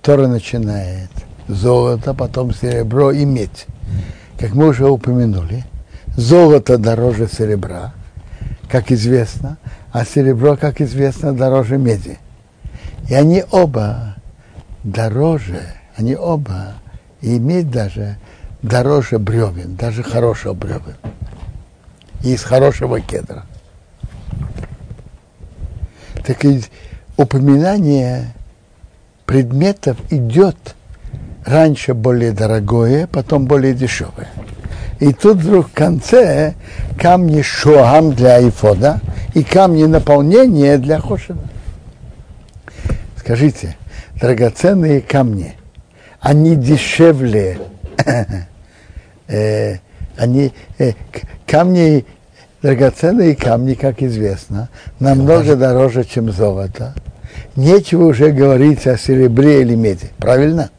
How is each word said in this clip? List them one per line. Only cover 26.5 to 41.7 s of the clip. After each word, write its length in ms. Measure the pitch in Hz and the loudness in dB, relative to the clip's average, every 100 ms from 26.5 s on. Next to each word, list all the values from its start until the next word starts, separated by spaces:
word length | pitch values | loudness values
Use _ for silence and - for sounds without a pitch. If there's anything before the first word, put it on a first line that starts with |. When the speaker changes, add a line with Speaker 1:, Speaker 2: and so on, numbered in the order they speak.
| 135 110 - - - - - | 0 -4 -18 -20 -20 -10 -4
Speaker 1:
упоминание 1160 | 135 135 139 139 175 208 156 139 123 127 120 117 - _ _ _ - _ _ _ - | 0 2 2 2 2 0 0 0 0 -6 -10 -16 -20 _ _ _ -20 _ _ _ -2
предметов 680 | 131 120 131 185 196 - 117 - | 0 0 0 0 0 -4 -6 -4
идёт 480 | 147 117 135 196 - - - _ - - - - - - | -4 0 4 2 0 -18 -20 _ -20 -16 -16 -16 -16 0
раньше 480 | 147 160 139 - | 4 4 2 -4
более 380 | 120 123 123 117 | -2 0 0 0
дорогое, 760 | 101 110 110 101 117 117 139 180 | -2 -2 -2 0 0 2 0 -2
потом 400 | 139 120 143 135 | -6 -2 -2 2
более 300 | 143 131 127 | 2 2 -2
дешёвое. 540 | 127 - - - - - - - - - - - | -4 -6 -10 -14 -16 -16 -18 -16 -14 -12 -12 0
И 140 | 147 | 0
тут 240 | 131 202 202 | 4 4 4
вдруг 320 | 165 196 - | 4 2 0
в 40 | |
конце 840 | - 156 160 - 247 196 143 156 - - - - - | 0 0 0 4 4 4 2 -2 -4 -14 -10 -10 0
камни 460 | 175 180 170 151 | 4 4 4 2
шоам 720 | 135 - 147 147 120 147 160 | 0 0 6 6 8 6 4
для 340 | 120 127 123 123 | 4 6 6 6
эфода 520 | - 107 95 135 - - - - 165 | 4 2 4 2 0 -6 -8 -2 -2
и 80 | |
камни 400 | 135 185 190 160 156 | 2 4 4 4 4
наполнения 920 | 160 147 143 143 214 262 160 139 143 | 4 4 2 6 6 6 4 4 2
для 200 | 131 156 | 2 -2
хошена. 420 | - 196 - 175 - - - | -2 -8 -8 -12 -12 -14 -14